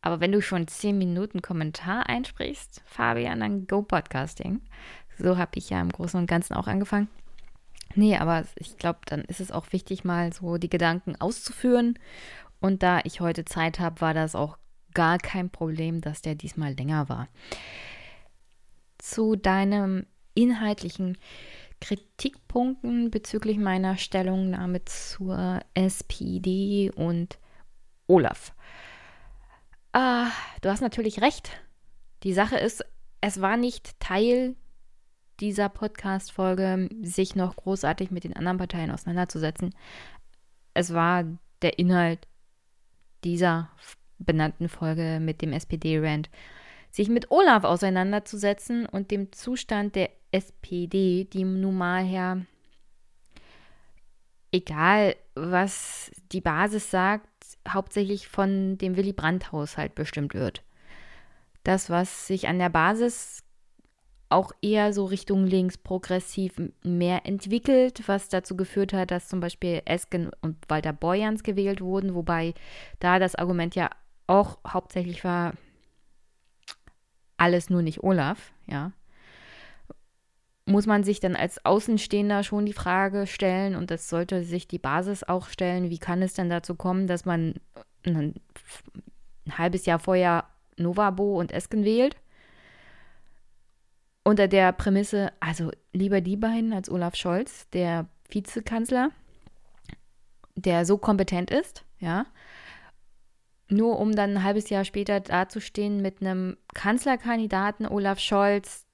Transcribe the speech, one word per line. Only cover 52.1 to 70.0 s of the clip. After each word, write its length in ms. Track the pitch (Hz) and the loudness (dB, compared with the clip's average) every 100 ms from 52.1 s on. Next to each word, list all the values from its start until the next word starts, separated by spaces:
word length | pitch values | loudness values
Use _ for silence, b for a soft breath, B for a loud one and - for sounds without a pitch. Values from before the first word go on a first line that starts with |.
| 185 185 185 180 _ _ _ - - - _ - b b b b b b - - - _ _ _ | -2 -2 -4 -6 _ _ _ -20 -20 -20 _ -20 b b b b b b -20 -20 -20 _ _ _
egal 640 | 185 180 156 170 208 202 - - - | -4 -2 2 4 6 4 0 -10 -8
was 760 | 165 180 196 - - - - - - | 0 2 2 -2 -10 -12 -14 -20 -8
die 100 | 185 | -4
Basis 500 | 175 156 202 208 - | 0 2 0 0 0
sagt, 360 | 185 185 214 - _ - - - | 2 2 0 -4 _ -20 -16 -4
hauptsächlich 600 | 196 196 208 196 202 - | -4 -2 -2 0 -2 -4
von 500 | - 196 196 190 190 | 0 2 2 0 -2
dem 180 | 185 185 | 0 0
Willy 180 | 196 | 0
Brandt-Haushalt 840 | 190 156 185 - 156 147 - 147 - | 0 0 0 -2 -6 -4 -6 -6 -6
bestimmt 380 | 151 - 143 | -6 -4 -4
wird. 300 | - 117 - - B B B B B B B B _ | -2 -4 -6 -20 B B B B B B B B _
Das, 260 | - 190 - | 0 0 2
was 380 | 170 185 - - | 0 0 -6 -4
sich 200 | 190 - | -2 0
an 120 | 180 | 0
der 100 | 180 | 2
Basis 760 | 165 170 220 240 233 - - - - _ _ _ _ _ _ _ | 4 4 4 0 -2 -12 -16 -20 -20 _ _ _ _ _ _ _
auch 240 | 165 190 - | 2 2 -4
eher 320 | 208 214 208 | 2 4 4
so 100 | 202 | 2
Richtung 420 | 190 190 - 196 190 | -2 -4 0 2 4
links 320 | 185 185 - | 4 2 -2
progressiv 800 | - 185 - 185 - - 185 - | -6 -6 -2 -2 -2 -6 -6 -4
m-, 140 | 175 _ | -10 _
mehr 420 | 175 175 175 180 - | -2 2 2 0 -2
entwickelt, 840 | 196 190 233 277 262 254 247 220 | -6 -2 0 6 6 6 0 -2
was 220 | 196 - | -2 0
dazu 260 | 185 - 185 | -4 -2 -6
geführt 380 | 185 202 196 | -2 0 0
hat, 180 | 190 180 | 0 0
dass 160 | 180 - | -2 -2
zum 140 | 185 | -4
Beispiel 400 | 175 - 180 165 | -4 -4 -2 -2
Esken 480 | - 170 | -2 -4